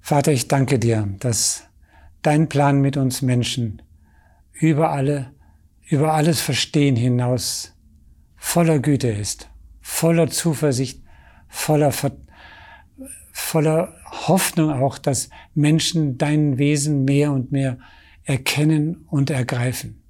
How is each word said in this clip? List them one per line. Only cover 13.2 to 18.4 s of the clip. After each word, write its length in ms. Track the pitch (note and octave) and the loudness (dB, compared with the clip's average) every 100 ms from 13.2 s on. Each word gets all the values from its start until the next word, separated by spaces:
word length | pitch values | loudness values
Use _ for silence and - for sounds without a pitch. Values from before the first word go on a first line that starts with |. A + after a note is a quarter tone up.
| - | -18
voller 640 | - - D#3+ D#3 D#3 F3+ - - | -12 -4 0 2 0 -2 -10 -18
Hoffnung 680 | - - F3+ - - D#3 | -10 0 0 0 0 0
auch, 260 | C3+ C3+ - | 0 -2 -2
dass 320 | - C3 - - - | -4 -4 -6 -14 -8
Menschen 640 | - D3 D#3+ - E3+ D3+ B2+ | 0 2 2 0 -2 -2 -2
dein 400 | D3 D3+ D3+ B2+ | 0 2 0 2
Wesen 480 | C#3+ D3 D3 C#3+ C3+ | 0 0 0 0 2
mehr 260 | C#3 D3 | 2 2
und 200 | C#3+ B2 | 0 -2
mehr 260 | C#3 C3+ B2 - - - - | -2 -2 -4 -14 -20 -20 -18
erkennen 800 | - C3 | -6 -4